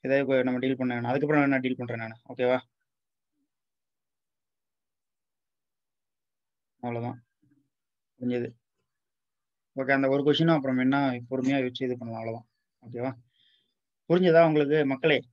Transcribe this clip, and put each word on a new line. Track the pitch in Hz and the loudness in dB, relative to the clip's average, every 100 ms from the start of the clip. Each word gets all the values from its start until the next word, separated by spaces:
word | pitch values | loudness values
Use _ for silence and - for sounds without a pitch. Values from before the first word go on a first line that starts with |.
இதை | 127 139 | 0 0
இப்ப | 135 135 | 2 0
நம்ம | 127 127 | 0 -2
deal | 131 127 | -2 -2
பண்ண | 127 | -4
வேணாம். | 120 120 | -4 -2
அதுக்கப்புறம் | 139 147 151 | -2 0 0
வேணா | 139 131 | 2 0
deal | 127 123 | -2 -6
பண்றேன் | 120 117 | -8 -8
நானு. | 113 113 _ | -10 -14 _
ஓகேவா? | 123 123 127 - _ _ _ _ _ _ _ _ _ _ _ _ _ _ _ _ _ _ _ _ _ _ _ _ _ _ _ _ _ _ _ _ _ _ _ _ _ _ _ _ _ | -4 0 0 -4 _ _ _ _ _ _ _ _ _ _ _ _ _ _ _ _ _ _ _ _ _ _ _ _ _ _ _ _ _ _ _ _ _ _ _ _ _ _ _ _ _
அவ்வளவுதான். | 123 117 120 120 _ _ _ _ _ _ _ _ _ _ | -8 -6 -8 -10 _ _ _ _ _ _ _ _ _ _
புரிஞ்சது. | 123 123 123 - _ _ _ _ _ _ _ _ _ _ _ 131 | -4 -4 -6 -12 _ _ _ _ _ _ _ _ _ _ _ -8
ஓகே, | 131 | 0
அந்த | 135 135 | 2 2
ஒரு | 139 | 2
கொஸ்டினும் | 139 147 165 | 2 2 4
அப்புறம் | 160 135 127 | 2 0 0
வேணா | 127 139 139 123 120 | 2 2 0 -4 -6
பொறுமையா | 131 131 139 | -4 -2 -2
வச்சு | 127 127 | -2 -4
இது | 131 123 | -6 -6
பண்ணலாம். | 117 113 | -8 -10
அவ்வளவுதான். | 113 117 - _ _ _ | -8 -10 -14 _ _ _
ஓகேவா? | 120 120 127 123 _ _ _ _ _ _ _ _ _ | -16 -8 -8 -10 _ _ _ _ _ _ _ _ _
புரிஞ்சதா | 175 185 160 165 | 2 6 6 6
உங்களுக்கு, | 151 143 156 139 | 4 2 2 0
மக்களே? | 131 160 139 120 | 0 2 0 0